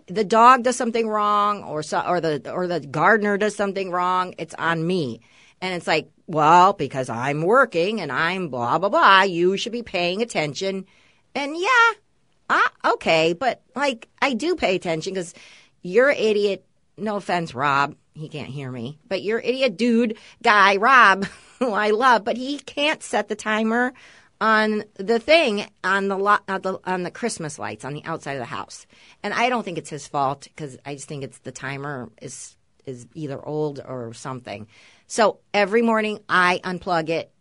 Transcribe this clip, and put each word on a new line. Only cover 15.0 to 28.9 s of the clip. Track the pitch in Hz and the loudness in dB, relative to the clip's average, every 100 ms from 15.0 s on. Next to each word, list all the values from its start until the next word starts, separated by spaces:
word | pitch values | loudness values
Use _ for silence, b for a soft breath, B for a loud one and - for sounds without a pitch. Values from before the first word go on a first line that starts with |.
| 190 | -4
'cause | 190 175 - B B B _ | -6 -8 -14 B B B _
your | 180 196 269 | 0 4 4
idiot, | - 214 208 202 190 _ _ _ - | 2 0 2 0 -2 _ _ _ -10
no | 214 202 | -6 -6
offense, | 190 175 165 | -2 -2 -2
Rob, | 120 143 139 143 - _ | -2 0 2 0 -4 _
he | 151 156 | -18 -14
can't | 151 107 | -12 -12
hear | 139 131 | -12 -10
me, | 127 117 151 _ | -10 -12 -14 _
but | 190 | -6
your | 185 226 | -4 -4
idiot | - 262 262 170 | -2 -2 -2 0
dude, | 240 226 240 220 B B | 2 2 2 -4 B B
guy, | 233 208 196 196 | 4 6 6 6
Rob, | 233 262 208 190 196 | 6 8 8 6 0
<laughs> | - - _ | -10 -20 _
who | 247 | -2
I | 202 214 | 0 0
love, | 214 262 226 | 2 4 4
but | 220 220 | 2 -4
he | 254 285 | -6 -8
can't | - - 294 302 | -8 -2 -2 -2
set | - 214 - | -4 -4 -4
the | 214 | -6
timer | 214 214 220 233 247 254 B B B _ | -2 -2 0 0 0 -4 B B B _
on | 220 214 214 214 - - | 2 4 2 -2 -6 -10
the | 190 233 | 0 0
thing, | 233 330 285 208 - _ | 4 4 4 -2 -6 _
on | 185 196 196 | -2 0 0
the | 190 | 0
lo-, | 196 208 - | 2 2 0
on | 190 | -4
the, | 185 190 - | -4 -6 -4
on | 185 | -4
the | 175 | -6
Christmas | - 233 - 156 - | -6 -8 -6 -10 -10
lights | 104 110 131 | -10 -10 -10
on | |
the | 147 151 | -10 -10
outside | 160 147 | -10 -8
of | 139 | -10
the | 117 | -8
house. | 104 - - - | -10 -12 -16 -20